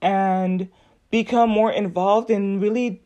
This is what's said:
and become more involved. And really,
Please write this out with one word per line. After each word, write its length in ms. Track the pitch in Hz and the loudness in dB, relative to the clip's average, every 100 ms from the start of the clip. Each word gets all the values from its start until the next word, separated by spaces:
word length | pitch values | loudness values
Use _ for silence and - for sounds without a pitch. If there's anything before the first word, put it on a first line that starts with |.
and 640 | 180 196 190 185 185 185 190 _ _ _ _ | -2 0 0 0 -2 -2 -6 _ _ _ _
become 380 | 226 220 233 233 | -4 0 2 2
more 240 | 214 220 | 4 2
involved. 560 | - 196 180 190 214 226 | 0 -4 -2 2 2 2
And 320 | 202 196 196 | -2 -2 -2
really, 400 | 208 233 240 185 | -2 -2 -4 -6